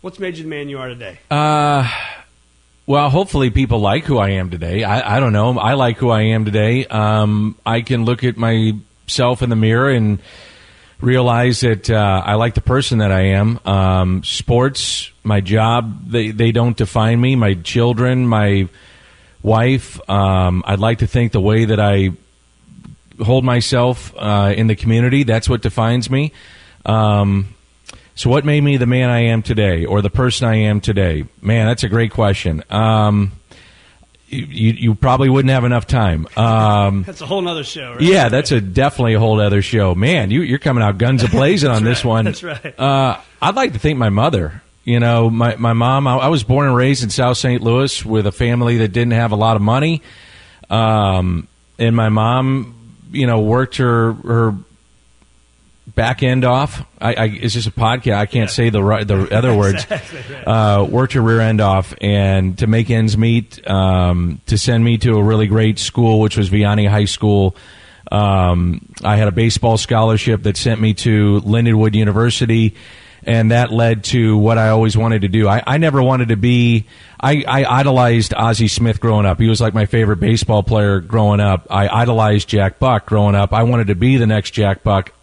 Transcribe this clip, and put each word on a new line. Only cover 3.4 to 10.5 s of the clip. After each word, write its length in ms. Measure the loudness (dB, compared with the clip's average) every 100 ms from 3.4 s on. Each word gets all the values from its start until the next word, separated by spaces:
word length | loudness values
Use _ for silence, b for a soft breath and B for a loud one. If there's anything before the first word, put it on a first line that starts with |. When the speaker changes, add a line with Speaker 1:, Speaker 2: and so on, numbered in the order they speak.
| 0
Speaker 2:
people 300 | 0 0 0
like 240 | 0 -2
who 160 | 0 0
I 120 | 0
am 200 | -2 -4
today. 320 | -6 -6 -4
I, 340 | -2 -4 -2 0
I 20 |
don't 140 | 0
know. 240 | 2 0 0
I 160 | -2
like 240 | 0 0 0
who 140 | 0
I 100 | 0
am 240 | 0 0 -2
today. 400 | 0 0 0 -2
Um, 720 | -2 0 0 0 0 -2 -6 -6
I 160 | -4
can 240 | -2 -2 -2
look 180 | -2
at 140 | -4 -2
myself 1040 | -2 0 0 -2 -10 _ -10 -2 -2 0
in 80 | -2
the 60 | 0
mirror 340 | 2 2 2
and 300 | 0 0 -2 B B B